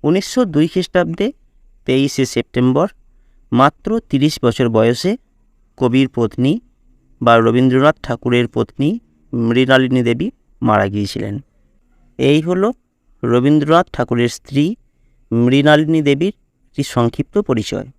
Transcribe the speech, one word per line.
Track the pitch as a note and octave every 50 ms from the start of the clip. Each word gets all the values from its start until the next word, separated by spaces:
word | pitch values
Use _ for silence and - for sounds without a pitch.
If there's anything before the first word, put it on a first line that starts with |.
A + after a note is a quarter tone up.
| -
উনিশশো | D3 E3+ F#3+ F#3+ - - B3+ B3
দুই | F#3+ D3+ D3 D#3
খ্রিস্টাব্দে | D#3+ - F#3 F3 - _ F3+ F3+ D#3+ E3 - G3 B3 D4 _ _ _ _ _ _ _ _ _ _
তেইশে | - C3 C3+ C#3 C#3 - - C3
সেপ্টেম্বর | - - B2 A#2 _ - B2 B2 B2+ B2+ D3 E3+ G3+ _ _ _ _ _ _ _ _ _ _ _ _
মাত্র | - A#2 C3 D3 _ _ _ G3+ A3 A3+
তিরিশ | - _ - C3+ C#3 D#3 - -
বছর | - A#2+ A2+ - C3 A#2+
বয়সে | A2 A2 A2 A#2 B2 A#2+ - F3+ A3 C4 _ _ _ _ _ _ _ _ _ _ _
কবির | - C3 A#2+ A#2+ C3 C3+ B2+
পত্নী | _ B2 A#2 G#2+ - - B2 C#3 F3 A#3+ _ _ _ _ _ _ _ _ _ _ _ _
বা | A#2+ A#2 A#2 A#2
রবীন্দ্রনাথ | A2+ A2+ A2+ B2 C3 C3 B2 C3 C3+ D3+ - _ -
ঠাকুরের | - B2 - - B2 B2 B2 A#2+
পত্নী | A2+ - A#2+ A2+ - - - C#3 D3+ G#3+ A#3 _ _ _ _ _ _ -
মৃণালিনী | A#2+ A#2 A2+ A#2 B2 C3 B2+ C3+ C3 C3 B2+ C3 B2+ A#2+
দেবী | A#2+ A#2 A#2+ E3 A#3 _ _ _ _ _ _
মারা | - A#2 G#2+ G#2 G2+
গিয়েছিলেন। | G2 G2+ G#2 G2+ G2 - G#2 G2+ G#2 G#2 A#2+ - _ _ _ _ _ _ _ _ _ _ _ _ _ _ -
এই | C3 C3+ D3 D#3
হলো | D#3+ E3+ F3+ F#3 G3 A3+ B3+ _ _ _ _ _ _ _ _ _ -
রবীন্দ্রনাথ | A#2 A#2 B2 B2 C#3+ D3+ D#3 C#3+ D3 D#3+ E3+ F#3 _ -
ঠাকুরের | - B2 - - A#2+ A#2+ A#2 -
স্ত্রী | - _ - C3+ C#3 D3 F3 A#3 _ _ _ _ _ _ _ _ _ _ _
মৃণালিনী | A2+ A#2 A#2+ B2 C3 C#3 C#3+ D3+ D3+ D3+ D#3 D3+ D#3+ D#3+
দেবীর | D3 C#3+ C#3 C#3 E3+ G3+ - _ _ _ _ _
একটি | _ _ _ - C#3
সংক্ষিপ্ত | - - B2 A#2+ A#2+ - - - _ - G3+
পরিচয়। | G#3 - B2+ A#2+ G#2+ - - G2 G2+ B2+ -